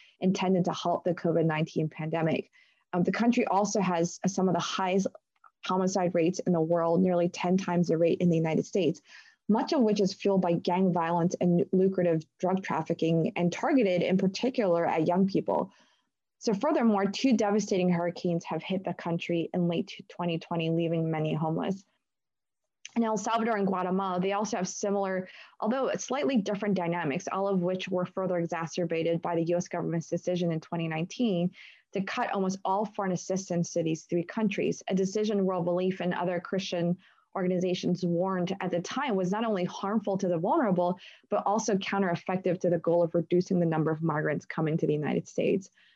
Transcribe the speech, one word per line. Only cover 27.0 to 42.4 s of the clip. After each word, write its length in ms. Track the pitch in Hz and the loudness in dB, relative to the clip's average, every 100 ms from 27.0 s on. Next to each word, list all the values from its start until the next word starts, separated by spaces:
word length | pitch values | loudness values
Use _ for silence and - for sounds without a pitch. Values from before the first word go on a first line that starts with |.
| 156 143 - | -2 -4 -4
all 160 | 190 196 | -4 0
of 140 | 196 | 0
which 280 | 175 185 185 | 0 -2 -4
were 160 | 185 180 | -4 -4
further 320 | - 185 180 | -4 -2 -2
exacerbated 840 | 170 170 165 - 170 165 165 170 | -2 -4 -6 -4 -2 -2 0 0
by 140 | 170 170 | 0 -2
the 100 | 165 | 0
U 120 | 175 | 0
S 100 | 175 | -2
government's 420 | 175 165 165 - | -4 -4 -4 -4
decision 420 | 175 - 180 175 | -4 -2 -2 0
in 80 | 160 | -2
twenty 280 | - 170 165 | -4 -6 -4
nineteen 640 | 160 175 - 240 175 180 - - - _ | -4 -6 -2 0 0 -2 -4 -16 -20 _
to 80 | 202 | -6
cut 300 | 190 - 240 | -4 -4 -4
almost 280 | 202 190 190 | -2 -2 -2
all 220 | 190 196 214 | -2 -2 -2
foreign 280 | - 190 | -4 -2
assistance 600 | 175 - 190 190 175 165 | -2 -2 -4 -2 -2 -2
to 80 | 175 | -2
these 220 | 160 160 | -2 -4
three 200 | - 175 | -2 -2
countries, 600 | 170 - 220 190 - - - | -2 -2 -2 0 -2 -4 -2
a 40 | |
decision 500 | 190 190 214 214 202 | 0 0 0 0 0
World 220 | 190 185 175 | 0 0 0
Relief 360 | 175 185 190 | 0 0 -2
and 120 | 180 | -2
other 260 | 175 180 175 | -2 -2 -4
Christian 560 | - 190 190 175 175 180 _ _ _ 190 | -4 -6 -4 -2 0 -2 _ _ _ -4
organizations 680 | 180 180 180 180 - 180 | 0 0 0 0 -2 -2
warned 520 | 180 170 190 185 175 190 | 0 0 0 0 -2 -4
at 120 | 185 | -4
the 80 | 175 | -4
time 360 | 180 - 285 196 | -4 -4 -2 0
was 160 | 180 | 0
not 140 | 208 233 | 0 0
only 180 | 196 180 | -2 -2
harmful 520 | - 196 220 208 190 | -4 -2 -2 0 -2
to 100 | 190 | 0
the 100 | 170 | 0
vulnerable, 600 | 190 330 233 180 175 185 - - _ | 2 2 4 2 2 0 -8 -20 _
but 140 | 202 - | -2 0
also 300 | 214 208 196 | 0 2 0
countereffective 840 | 190 196 190 170 - 185 | 0 0 0 0 -2 -2